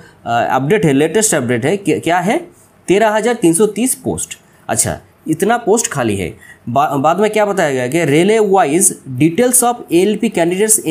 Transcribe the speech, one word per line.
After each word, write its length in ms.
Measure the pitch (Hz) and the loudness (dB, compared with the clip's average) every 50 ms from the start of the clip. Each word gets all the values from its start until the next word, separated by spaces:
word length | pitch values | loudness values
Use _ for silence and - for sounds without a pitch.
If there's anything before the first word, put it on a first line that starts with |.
| - - - _ - | -10 -20 -20 _ -6
अ, 220 | - - 175 92 - | -2 -2 0 0 0
अपडेट 340 | - 131 131 143 214 202 156 | 0 -2 0 0 0 2 2
है, 80 | 156 135 | 2 2
लेटेस्ट 420 | 135 151 160 160 220 214 - - | 2 2 2 0 0 0 0 0
अपडेट 300 | 147 123 117 123 117 117 | -2 -2 -2 -2 -2 0
है, 120 | 147 202 | -2 -2
क्या, 220 | 202 - - 226 - | -2 -2 -2 -2 -2
क्या 200 | - 165 170 180 | -2 -2 -2 0
है? 180 | 170 202 254 359 - - - _ _ _ _ _ _ | 0 -2 -2 -4 -4 -10 -20 _ _ _ _ _ _
तेरह 220 | - 180 208 226 214 | 0 2 2 2 2
हज़ार 240 | 214 220 202 240 240 | 2 0 0 -2 0
तीन 200 | 240 - 165 165 | 2 2 2 4
सौ 120 | 170 214 | 4 2
तीस 300 | 208 208 208 247 262 - | 0 0 -2 -2 -4 -4
पोस्ट। 340 | - - 107 80 90 - - - - _ _ _ _ _ - | -4 -6 -6 -6 -6 -8 -10 -14 -18 _ _ _ _ _ -6
अच्छा, 300 | 110 113 - 101 73 - - _ _ _ - | -4 -2 -2 -4 -4 -8 -10 _ _ _ -6
इतना 300 | - 156 151 190 208 240 | -4 -2 -2 0 0 0
पोस्ट 300 | 233 233 165 214 240 - | 0 0 0 0 0 0
खाली 280 | - - 143 120 110 101 | -4 -4 -2 -2 -2 -2
है। 180 | 98 90 76 - - - - - _ - 123 | -2 -4 -6 -8 -14 -20 -20 -20 _ -8 -4
बा-, 280 | 117 139 147 147 139 | 0 0 0 0 0
बाद 220 | 139 139 156 175 190 | 0 0 0 2 2
में 120 | 214 214 | 0 0
क्या 140 | 214 214 208 | 0 0 0
बताया 260 | 202 196 190 170 147 | 0 0 0 0 0
गया 160 | 135 127 123 | 0 -2 -2
कि 180 | 127 156 170 165 | -2 -2 0 0
railway 480 | 143 139 160 180 202 220 226 214 196 190 | 2 2 4 4 4 4 2 2 2 4
wise 380 | 190 170 139 147 180 196 - - - - 139 127 123 | 2 2 2 2 2 0 0 -2 -4 -12 -8 -2 0
details 420 | 151 165 165 - 247 254 247 - 233 | 2 2 2 2 0 0 2 0 0
of 120 | 240 240 240 - - - | 0 -2 -4 -4 0 0
A 140 | 170 190 | 2 2
L 160 | 214 214 202 240 | 2 0 0 -2
P 80 | 220 - | -2 0
candidates 480 | 185 165 170 180 190 214 214 214 - - 160 | 0 0 0 0 0 0 0 0 -2 0 0